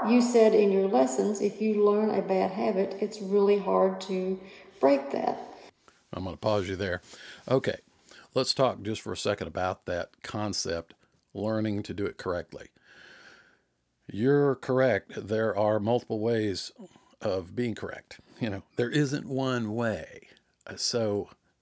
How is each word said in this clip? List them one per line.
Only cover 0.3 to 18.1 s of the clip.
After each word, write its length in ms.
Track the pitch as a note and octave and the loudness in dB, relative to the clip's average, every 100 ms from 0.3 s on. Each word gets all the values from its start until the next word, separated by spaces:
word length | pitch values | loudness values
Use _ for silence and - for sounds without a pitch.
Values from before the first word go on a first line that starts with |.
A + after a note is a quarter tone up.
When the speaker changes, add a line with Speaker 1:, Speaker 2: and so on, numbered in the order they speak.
| A#3+ A3 | 6 8
Speaker 1:
in 180 | G#3 G3+ | 8 6
your 160 | F#3+ F#3+ | 4 4
lessons, 520 | A#3+ C4 - G3 G#3+ | 4 2 2 0 0
if 200 | G#3 G3+ | -2 0
you 240 | A3 G#3 | 0 4
learn 260 | G#3 G#3 G#3+ | 4 4 2
a 120 | G3 | 0
bad 280 | F#3 F#3+ F#3+ | 0 0 0
habit, 460 | F#3+ A#3 F#3+ G3 - | 0 0 0 0 -2
it's 200 | G#3 - | -6 -6
really 380 | F#3+ G3+ G3+ G3+ | 0 4 4 4
hard 420 | F#3+ F#3+ F#3+ F#3+ | 4 4 4 2
to 380 | - F#3 F#3 F#3+ - - - - | -4 -4 -2 -4 -8 -20 -20 2
break 320 | C4+ C#4 - | 4 4 2
that. 420 | - - - - - - _ _ _ _ | -2 -2 -2 -6 -16 -20 _ _ _ _
Speaker 2:
I'm 120 | - | -8
gonna 120 | F#2 D#2 | -8 -4
pause 320 | A2+ G#2 F#2 | 0 0 0
you 80 | F#2 | -2
there. 260 | G2 F2 - - - - - | -4 -4 -8 -20 -20 -14 -2
Okay, 300 | C3 - - _ _ _ - - | 0 0 -4 _ _ _ -20 -6
let's 200 | C3 B2+ | -2 0
talk 280 | - B2+ G2+ | 2 0 0
just 200 | G2+ A2 | -4 -6
for 100 | G#2+ | -6
a 40 | F#2+ | -4
second 300 | G#2+ G2+ E2 | -2 -2 -4
about 400 | F2+ F#2 F#2+ - | -4 -4 -4 -6
that 360 | F2 - _ | -6 -6 _
concept, 720 | - G#2+ G#2+ F2+ F#2+ E2+ - - _ _ _ | -10 -6 -4 -4 -4 -4 -6 -16 _ _ _
learning 480 | G2+ G#2+ A2 G#2+ G2+ | -6 -4 -2 -2 -4
to 100 | G#2 | -6
do 120 | F2+ G2 | -6 -6
it 100 | - | -6
correctly. 520 | - F2 - - - _ _ - - - - - _ _ _ _ _ _ - | -4 -4 -6 -14 -20 _ _ -20 -20 -20 -20 -20 _ _ _ _ _ _ -12
You're 460 | G2 B2 C#3+ C#3+ B2+ | -2 2 4 2 0
correct. 560 | - C3 C3 G2+ - - | 0 2 2 2 -2 -10
There 400 | F#2+ A2 A2 G2 | -4 -2 0 0
are 220 | G#2+ G#2+ | 2 2
multiple 420 | G2+ A#2+ - A2+ | 0 -2 -2 -4
ways 520 | A2 A#2 G#2+ F2+ - - F#3 - _ _ | -2 0 0 -4 -8 -14 -20 -20 _ _
of 320 | G#2+ F#2+ F2 | -4 -4 -4
being 200 | G2+ B2 | -6 -4
correct. 460 | G2+ F#2 - - | -6 -8 -12 -16